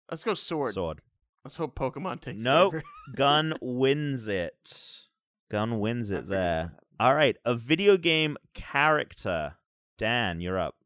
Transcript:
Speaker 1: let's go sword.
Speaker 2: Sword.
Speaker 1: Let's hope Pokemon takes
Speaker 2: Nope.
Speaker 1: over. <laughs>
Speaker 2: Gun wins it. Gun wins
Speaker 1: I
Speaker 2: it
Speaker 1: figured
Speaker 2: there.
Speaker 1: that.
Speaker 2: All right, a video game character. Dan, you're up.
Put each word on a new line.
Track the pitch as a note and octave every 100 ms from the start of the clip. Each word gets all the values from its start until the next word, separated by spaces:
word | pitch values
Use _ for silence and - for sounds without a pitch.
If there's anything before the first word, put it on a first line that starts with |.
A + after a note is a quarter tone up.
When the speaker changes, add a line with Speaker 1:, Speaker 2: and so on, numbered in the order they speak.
| -
Speaker 1:
let's | D#3+
go | A#3
sword. | F#3+ - D#3+ C3
Speaker 2:
Sword. | F#2+ E2+ D#2 _ _ _ _
Speaker 1:
Let's | C3+ -
hope | D#3 -
Pokemon | C3+ C#3 F#3 B2+
takes | - G#2
Speaker 2:
Nope. | A#2 D3 F#3+
Speaker 1:
over. | D#3 - -
<laughs> | - B2+
Speaker 2:
Gun | C#3 D3+ D#3+ D#3
wins | B2+ B2 C3+ C#3+ D3 C3+ G#2+
it. | G2 E2+ - - - - - _ _ _ _ _
Gun | G#2 A2 A#2
wins | G#2+ A#2+ G#2
Speaker 1:
I |
Speaker 2:
it | F2+
Speaker 1:
figured | D2
Speaker 2:
there. | G2 F2+ D#2+ E2 -
Speaker 1:
that. | _ -
Speaker 2:
All | A#2+ C#3+
right, | C#3+ -
a | - A#2
video | A#2 E3 G3+ F#3+
game | E3 D#3+ D#3 D3 -
character. | - - C#3 D3+ D3+ - - G#2 E2+ D2+ - _ _ _ -
Dan, | A2 A#2+ G#2 E2
you're | F2 F#2+
up. | D#2 -